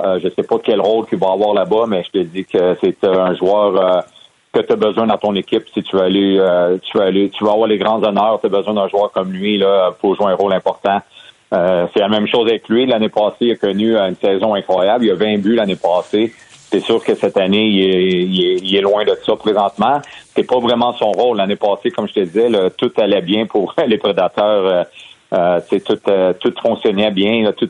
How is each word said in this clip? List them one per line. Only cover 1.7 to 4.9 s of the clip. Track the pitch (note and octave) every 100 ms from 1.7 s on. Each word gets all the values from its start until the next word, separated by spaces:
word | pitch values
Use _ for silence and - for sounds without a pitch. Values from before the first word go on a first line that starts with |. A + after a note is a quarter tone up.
| G#2+ A2+
mais | F#2+
je | E2+ G2
te |
dis | E2+ F2+ F#2
que | - F2+ F2
c'est | F#2+ F2 G2+
un | F#2 F#2 F2
joueur, | F#2 G#2 G2+ F#2+
euh, | F#2 F2+ - - - _ _
que | -
t'as | G#2+ A2+
besoin | G#2+